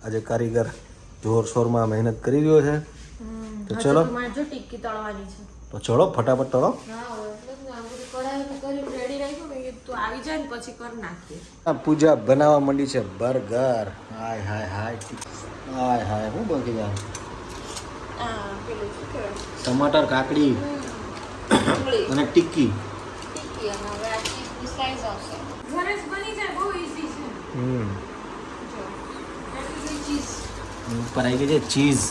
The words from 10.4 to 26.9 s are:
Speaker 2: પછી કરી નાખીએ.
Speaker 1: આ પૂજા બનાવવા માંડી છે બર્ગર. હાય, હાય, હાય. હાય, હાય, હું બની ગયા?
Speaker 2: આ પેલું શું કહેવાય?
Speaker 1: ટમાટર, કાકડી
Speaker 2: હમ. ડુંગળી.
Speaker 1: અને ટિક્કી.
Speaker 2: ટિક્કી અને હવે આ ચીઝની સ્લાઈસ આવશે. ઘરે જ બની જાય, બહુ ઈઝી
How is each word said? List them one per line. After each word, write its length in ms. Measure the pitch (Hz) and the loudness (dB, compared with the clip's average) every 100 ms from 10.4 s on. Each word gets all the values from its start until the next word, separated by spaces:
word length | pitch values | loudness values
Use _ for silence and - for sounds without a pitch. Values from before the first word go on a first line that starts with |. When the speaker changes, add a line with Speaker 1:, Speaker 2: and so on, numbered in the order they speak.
| 254 | -4
Speaker 2:
પછી 220 | 233 226 | -8 -10
કરી 280 | 233 240 233 | -12 -12 -10
નાખીએ. 400 | 185 175 - 156 - - - | -10 -12 -14 -16 -16 -6 -2
Speaker 1:
આ 60 | |
પૂજા 420 | 143 - 151 156 | 0 2 6 8
બનાવવા 460 | 143 107 135 147 147 | 8 6 6 8 8
માંડી 260 | 139 139 139 | 6 2 2
છે 320 | 131 98 92 | 0 -2 -2
બર્ગર. 680 | 117 131 101 117 131 117 104 - - 110 | 0 2 0 2 4 2 0 -6 -14 -8
હાય, 220 | 113 113 | -6 -4
હાય, 260 | 101 107 107 | -4 -4 -4
હાય. 300 | 101 110 117 98 - - - - - - | -4 -4 -6 -8 -12 -12 -12 -12 -12 -8
હાય, 300 | 131 127 120 | -2 2 2
હાય, 260 | 104 107 110 | 2 0 -2
હું 180 | 131 220 | -2 0
બની 240 | 151 120 | 0 0
ગયા? 140 | 110 104 98 - - - - - - - - - - - - | -2 -2 -4 -6 -10 -10 -12 -12 -12 -10 -10 -10 -12 -12 -8
Speaker 2:
આ 60 | 233 226 202 202 214 | -6 -4 -6 -8 -8
પેલું 160 | 220 | -6
શું 300 | 202 - 285 | -6 -8 -8
કહેવાય? 180 | 277 208 202 - - | -6 -6 -6 -8 -6
Speaker 1:
ટમાટર, 420 | - 127 143 151 135 | 0 4 6 6 6
કાકડી 440 | 131 131 147 147 | 4 4 6 6
Speaker 2:
હમ. 300 | 117 95 - - - - - - - - | 6 0 -4 -6 -8 -10 -10 -10 -12 2
ડુંગળી. 560 | 214 - - 269 254 - | 4 4 2 2 2 2
Speaker 1:
અને 180 | 135 | 2
ટિક્કી. 420 | 143 349 339 170 123 | 6 6 4 4 4
Speaker 2:
ટિક્કી 1000 | 101 - - - - - - - - 214 | 4 -4 -10 -10 -12 -10 -10 -8 -6 -4
અને 200 | 202 202 | -4 -6
હવે 200 | 208 220 | -4 -4
આ 80 | 220 | -2
ચીઝની 500 | 226 - - - 247 | -4 -6 -8 -8 -8
સ્લાઈસ 380 | 254 262 262 | -4 -2 -2
આવશે. 320 | 226 196 - - - - - 311 | -4 -6 -8 -8 -10 -10 -6 -4
ઘરે 200 | 370 403 | -2 -2
જ 20 | |
બની 360 | 302 392 415 | -4 -6 -6
જાય, 120 | 415 392 | -4 -4
બહુ 240 | 370 392 | -2 -2
ઈઝી 320 | 370 330 | -2 -4